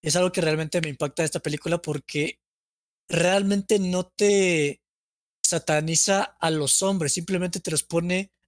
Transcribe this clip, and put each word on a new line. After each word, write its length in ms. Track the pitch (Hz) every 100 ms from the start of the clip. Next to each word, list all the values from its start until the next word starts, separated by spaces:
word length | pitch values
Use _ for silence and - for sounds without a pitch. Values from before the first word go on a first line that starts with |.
Es 140 | 156 175
algo 160 | 180
que 80 | 180
realmente 400 | 165 156 156 180
me 80 | 156
impacta 340 | 135 147 -
de 40 | 156
esta 140 | 160
película 400 | - 147 - 165
porque 560 | - 143 - 151 151 - _ _ _ _ _ _ _
realmente 720 | 160 175 196 196 202 196 214
no 300 | 185 180 185 -
te 640 | 208 202 185 165 143 135 _ _ _ _ _ _ -
sataniza 760 | 165 - 151 156 165 - 196
a 280 | - _ 165
los 320 | 160 139 -
hombres, 300 | 190 196 147
simplemente 480 | - 170 185 180 175
te 100 | -
los 120 | 156
pone, 480 | - 170 175 185 196 _